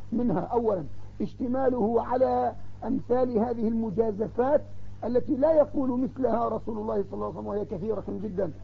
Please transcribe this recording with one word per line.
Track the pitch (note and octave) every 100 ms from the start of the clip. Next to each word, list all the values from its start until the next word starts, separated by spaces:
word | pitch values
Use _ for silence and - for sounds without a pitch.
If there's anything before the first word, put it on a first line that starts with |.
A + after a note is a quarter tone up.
| -
منها | - A#3+ E3+
أولا | - A#3+ A3+ F#3+ C#3 - - -
اشتماله | G#3 - B3 B3+ C4+ B3+ G#3+ A#3
على | - B3+ B3+ B3 B3 - - -
أمثال | A3+ C4+ - B3 B3+ A3+
هذه | A#3+ A#3+ A3
المجازفات | A3+ A3+ F3+ A3+ G3 G#3+ - C4 D4+ - - - -
التي | A3+ B3 - C4
لا | D4+
يقول | D#4+ C#4 D4 B3+ B3
مثلها | B3+ - A#3+ A3+ A#3
رسول | A3 - G#2+
الله | A3 G#3+
صلى | G3
الله | G3+ G#3
عليه | F3+
وسلم، | G#3+
وهي | G3+ G3
كثيرة | F#3+ G#3+ G3+ G3+
جدًا | G3+ G#3 F3+ F3+ -